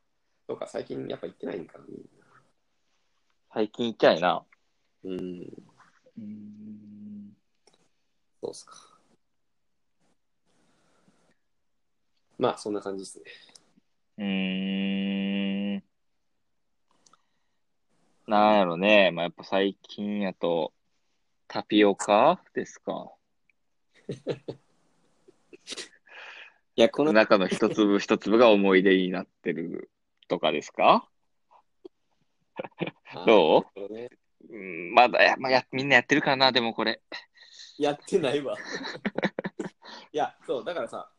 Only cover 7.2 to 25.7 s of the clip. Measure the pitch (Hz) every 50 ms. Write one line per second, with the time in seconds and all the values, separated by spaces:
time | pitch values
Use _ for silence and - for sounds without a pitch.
7.2 | 101 101 104 _ _ _ _ _ _ _ _ _ _ _ _ _ _ _ _ _
8.2 | _ _ _ - - - - - - - - - - _ _ _ _ _ _ _
9.2 | _ _ _ _ _ _ _ _ _ _ _ _ _ _ _ _ _ _ _ _
10.2 | _ _ _ _ _ _ _ _ _ _ _ _ _ _ _ _ _ _ _ _
11.2 | _ _ _ _ _ _ _ _ _ _ _ _ _ _ _ _ _ _ _ _
12.2 | _ _ _ - 127 120 - - - 110 104 98 - 98 98 95 95 - - -
13.2 | - - - - _ _ - - _ _ _ _ _ _ _ _ _ _ _ -
14.2 | 104 98 98 95 95 95 95 95 95 98 98 98 98 98 98 98 98 98 98 98
15.2 | 98 98 98 98 98 98 98 98 101 101 101 98 - _ _ _ _ _ _ _
16.2 | _ _ _ _ _ _ _ _ _ _ _ _ _ _ _ _ _ _ _ _
17.2 | _ _ _ _ _ _ _ _ _ _ _ _ _ _ _ _ _ _ _ _
18.2 | - - 107 104 104 107 107 104 98 87 82 85 95 104 107 104 98 90 82 82
19.2 | 85 87 - - 98 - - 98 98 101 95 _ _ - - - 104 104 104 104
20.2 | 101 95 90 - - 87 85 85 78 - _ _ _ _ _ _ _ _ _ _
21.2 | _ _ _ _ _ - - 113 - - 110 104 104 101 95 - - - 104 104
22.2 | 123 151 180 - _ _ - 127 110 - - - - - - - - - - _
23.2 | _ _ _ _ _ _ _ _ _ _ _ _ _ _ _ _ _ - 143 -
24.2 | - - 147 135 - - - - _ _ _ _ _ _ _ _ _ _ _ _
25.2 | _ _ _ _ _ _ - - _ -